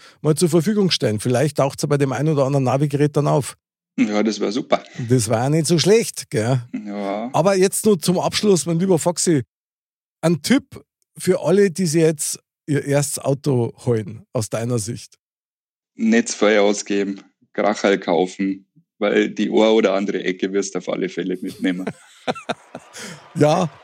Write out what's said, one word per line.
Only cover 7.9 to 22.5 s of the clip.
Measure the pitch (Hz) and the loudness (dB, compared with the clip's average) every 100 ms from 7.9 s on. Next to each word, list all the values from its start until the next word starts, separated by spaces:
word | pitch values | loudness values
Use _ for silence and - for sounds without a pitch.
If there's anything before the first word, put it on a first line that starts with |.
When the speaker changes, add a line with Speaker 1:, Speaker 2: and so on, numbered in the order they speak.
| 190 | 2
Speaker 1:
zum | - 180 | 0 0
Abschluss, | 139 - 214 180 170 | -2 0 2 2 2
mein | 165 | -2
lieber | 190 165 | 2 0
Foxy. | 175 165 - 151 - _ _ _ _ _ _ _ | 0 -2 0 0 -2 _ _ _ _ _ _ _
Ein | 165 170 | -2 0
Tipp | - 262 - - - _ _ - | 2 0 0 -14 -20 _ _ -6
für | - 185 | -2 0
alle, | 147 190 202 | 2 4 2
die | 156 180 | 2 0
sich | 160 | 2
jetzt | 160 160 - - _ _ - | 2 2 -6 -8 _ _ -4
ihr | 139 | -2
erstes | 143 143 143 - | 0 0 0 -4
Auto | 131 139 147 127 117 - | -2 -2 0 0 -2 -4
holen, | - 113 98 107 - | -2 -2 -4 -12 -8
aus | 127 107 | -6 -4
deiner | 110 117 123 | -4 -4 -4
Sicht. | 101 - - _ _ _ _ _ _ _ _ - | -4 -10 -16 _ _ _ _ _ _ _ _ -2
Speaker 2:
Nicht | 110 113 117 | 2 2 0
zu | - | 0
viel | 104 107 | 2 4
ausgeben, | 101 104 - 101 98 98 - _ _ | 2 0 -4 -4 -4 -8 -16 _ _
Kracherl | - 101 104 104 95 | -2 -2 0 0 0
kaufen, | 95 82 92 - 98 98 - _ _ - | 0 0 0 -2 -4 -6 -12 _ _ -6
weil | 104 104 107 | 0 2 0
die | 104 104 | -2 0
ein | |
oder | - 110 110 104 | 2 4 4 2
andere | 95 101 98 | 0 -2 -4
Ecke | 95 92 95 | -4 -4 -4
wirst | 98 196 | -2 -4
du | 92 | -6
auf | - | -6
alle | - 180 | -4 -4
Fälle | 175 180 92 | -4 -6 -6
mitnehmen. | 180 - - - 92 | -8 -6 -4 -4 -6
<laughs> | - - - - - - | -12 -16 -10 -8 -8 -8